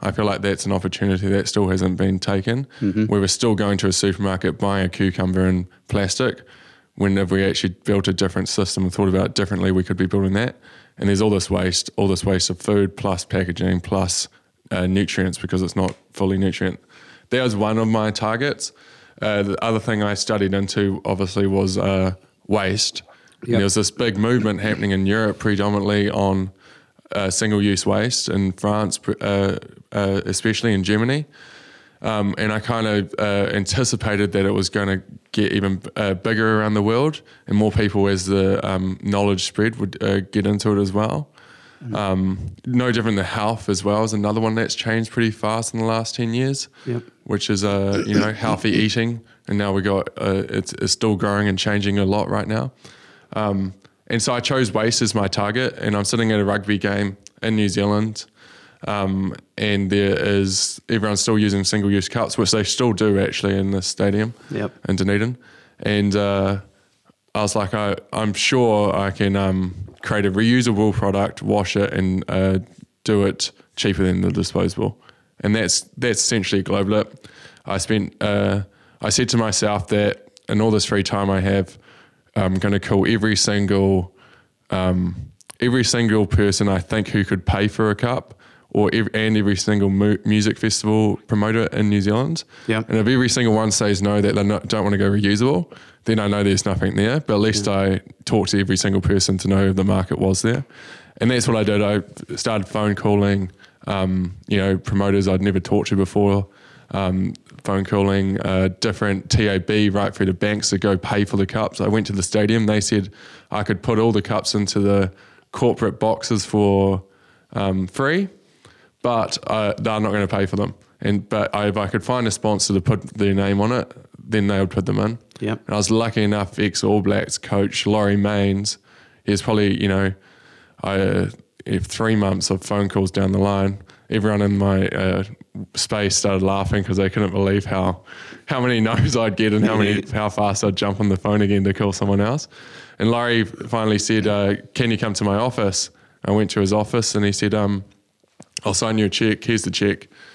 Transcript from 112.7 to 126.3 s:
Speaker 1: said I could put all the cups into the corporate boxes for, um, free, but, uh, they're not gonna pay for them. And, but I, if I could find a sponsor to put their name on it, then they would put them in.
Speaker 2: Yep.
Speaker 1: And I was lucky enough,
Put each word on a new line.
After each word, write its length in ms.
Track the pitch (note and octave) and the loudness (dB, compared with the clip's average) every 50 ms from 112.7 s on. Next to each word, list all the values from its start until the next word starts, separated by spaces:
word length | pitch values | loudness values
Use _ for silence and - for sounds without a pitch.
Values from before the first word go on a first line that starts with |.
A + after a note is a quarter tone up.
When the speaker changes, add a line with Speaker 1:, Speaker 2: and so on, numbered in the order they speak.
| G#2+ G#2 | 0 0
Speaker 1:
said 280 | G2+ - A2 G2+ F#2 G2 - - - - - - - - | 0 0 0 0 -2 -4 -12 -20 -20 -20 -20 -20 -12 -8
I 100 | - G#2 G2+ | -6 -4 -2
could 180 | - G2+ - - | -2 -4 -2 0
put 160 | B2 A2+ G#2+ | 0 2 4
all 120 | A2+ A#2 | 4 4
the 100 | G#2 G#2 | 2 2
cups 340 | - - G#2+ F#2+ - - - | 0 0 -4 -2 -2 -2 -2
into 240 | G#2 G2+ - - G#2 | -2 -2 0 0 0
the 320 | G2+ G2+ G2+ G2 F#2+ F#2 - - - - - - _ _ | 2 4 4 4 2 0 -4 -10 -20 -20 -20 -20 _ _
corporate 480 | - - B2+ A#2+ - - A2+ G2 - - | -4 0 2 2 2 2 -2 -2 -2 0
boxes 440 | A2 A2 - - - - A#2 G2+ - | 0 0 0 -2 -2 -2 -2 -2 -2
for, 580 | - - G#2 G#2 G2+ G2 G2 G2 G2 G2 G2 - - _ _ _ _ _ _ _ _ - | 0 0 2 4 4 4 4 4 4 2 0 -4 -10 _ _ _ _ _ _ _ _ -6
um, 340 | G2+ G2 G2 F#2+ F#2+ F#2 | -4 -2 0 0 -2 -4
free, 400 | F2+ - - C3+ C#3+ E3 G3 G3 F#3 - - _ _ _ _ _ - _ _ _ _ _ _ | -4 -4 -2 0 0 0 0 -2 -4 -8 -20 _ _ _ _ _ -20 _ _ _ _ _ _
but, 360 | - B2 A#2 A2+ - - - - - | -2 0 0 0 0 -2 -6 -8 -6
uh, 260 | - G#2+ A2 G#2 G2+ - | -4 -2 -2 0 -2 -2
they're 220 | - A2 A2 G#2+ G#2+ | -2 -2 -2 -2 0
not 100 | G#2+ G2+ | 0 0
gonna 160 | G#2 G#2 G2 | 0 0 0
pay 180 | F#2 A2 G2 G2 | 0 0 -2 -2
for 100 | F#2 G2 | 0 0
them. 160 | G2 G2+ - - - _ _ _ _ | -2 -2 -4 -6 -14 _ _ _ _
And, 280 | - G#2 G#2 G2 F#2+ - | -2 -2 -2 -2 -2 -2
but 240 | A2+ G#2 G#2 - - | -2 -2 -2 0 -2
I, 120 | G2+ G#2 | 0 0
if 100 | G#2 F#2+ | 0 0
I 100 | A2 G2+ | 0 -2
could 160 | F#2 - G2 - | -2 -2 -4 -2
find 240 | - B2+ B2 A#2 | 0 -2 0 0
a 40 | G#2+ | -2
sponsor 420 | - - - G#2+ G#2 F#2+ - - G2 | -2 0 0 0 0 0 0 0 0
to 80 | F#2 | 0
put 200 | - - A2 F#2 - - - | 2 0 -2 -2 -4 -12 -4
their 160 | G#2+ G2+ G2 F#2+ | -2 0 2 2
name 280 | G2 G2 G2 G2 G2+ | 2 2 2 2 2
on 100 | G#2 A#2 | 2 0
it, 200 | B2+ A#2 - - - - - - - | 0 -2 -4 -6 -14 -20 -20 -20 -20
then 300 | - - - A2 G#2+ G2 | -20 -8 -2 0 0 2
they 120 | G2+ G2+ G2 | 2 2 0
would 120 | G2 F2 | 0 0
put 140 | - G2+ F2+ | -2 -4 -2
them 140 | G2+ G2+ G2+ | -2 -2 0
in. 180 | G2+ A2 A#2+ - _ _ _ - | 0 -2 -4 -6 _ _ _ -8
Speaker 2:
Yep. 200 | G#2+ G#2+ A2+ - - | -6 -6 -6 -6 -6
Speaker 1:
And 60 | - G#2 | -4 -2
I 40 | |
was 140 | G#2 G2+ A2 | -2 0 2
lucky 320 | A2+ A2+ A#2 A2+ - A2 G#2 | 2 2 2 0 0 0 0
enough, 340 | G2+ | 2